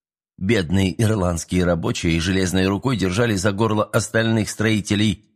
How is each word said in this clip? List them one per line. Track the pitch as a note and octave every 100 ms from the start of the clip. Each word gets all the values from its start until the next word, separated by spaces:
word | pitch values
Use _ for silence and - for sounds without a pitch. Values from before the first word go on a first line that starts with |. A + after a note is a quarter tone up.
| _ _ _ -
Бедные | F#2+ A2+ D#2+ F#2+ F#2+ E2+
ирландские | A2 A2 F2+ E2+ - F2+
рабочие | F2 E2+ F#2+ A#2+ F2 E2
железной | E2 F#2+ F#2 F#2 F#2+
рукой | G2 B2+ A#2+
держали | F#2+ F#2 A#2+ G2+
за | G2
горло | G2 A2 G#2
остальных | G#2 A#2 G#2+ A2+ A2+ A2+ G2
строителей | - G#2+ G#2+ - G2+ G#2+ F2+ _